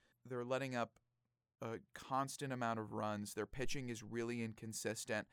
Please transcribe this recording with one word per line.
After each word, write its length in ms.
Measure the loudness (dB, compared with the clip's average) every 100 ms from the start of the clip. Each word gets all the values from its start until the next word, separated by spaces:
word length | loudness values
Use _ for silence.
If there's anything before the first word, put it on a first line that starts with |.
| _ _ -6
They're 180 | -4
letting 320 | 2 2 2 0
up 220 | 0 -4 _ _ _ _ _ _
a 160 | -4 -4 -6
constant 580 | -14 0 2 2 -2 -2
amount 260 | 2 2 2
of 140 | 0
runs. 400 | 0 2 0 0
Their 140 | -2 -2
pitching 420 | 0 2 2 0
is 140 | -4
really 400 | -4 -2 0 0
inconsistent. 840 | -2 -4 -6 -2 0 0 0 0 -2